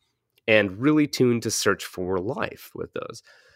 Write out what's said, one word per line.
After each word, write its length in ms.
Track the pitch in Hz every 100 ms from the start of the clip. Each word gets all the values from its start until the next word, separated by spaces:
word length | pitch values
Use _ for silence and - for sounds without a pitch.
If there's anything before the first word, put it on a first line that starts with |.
| _ _ _ _ -
and 320 | 107 101 92
really 260 | 139 151 143
tuned 380 | - 123 117
to 60 | 113
search 340 | - 104 95
for 340 | - - 90 95
life 540 | 98 190 - - -
with 180 | - -
those. 300 | - - - _ - _